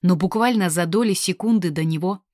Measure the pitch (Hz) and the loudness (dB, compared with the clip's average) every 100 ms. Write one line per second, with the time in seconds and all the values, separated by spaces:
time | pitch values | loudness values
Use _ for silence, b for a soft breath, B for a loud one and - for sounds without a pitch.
0 | 180 175 180 220 240 226 185 160 170 196 | 2 2 0 0 0 2 0 0 0 0
1 | 233 190 - 180 220 220 175 151 160 160 | 0 0 -2 -2 0 0 0 -2 -2 -2
2 | 180 196 _ | -2 -6 _